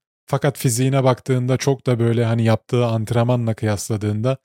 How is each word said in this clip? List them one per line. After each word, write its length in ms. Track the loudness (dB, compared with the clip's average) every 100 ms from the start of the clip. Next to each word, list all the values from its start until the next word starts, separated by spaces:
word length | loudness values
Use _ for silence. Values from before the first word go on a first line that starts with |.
| _ _ -4
fakat 320 | -2 -2 0
fiziğine 460 | -2 0 0 2
baktığında 520 | 2 0 -2 -2 0 0
çok 300 | 0 -2 -2
da 120 | 0
böyle 260 | 2 2
hani 200 | 0 2
yaptığı 420 | 2 0 0 -2 0
antrenmanla 680 | -2 -2 0 2 0 0
kıyasladığında 840 | -2 -2 -4 -4 -4 -2 -2 -2 -4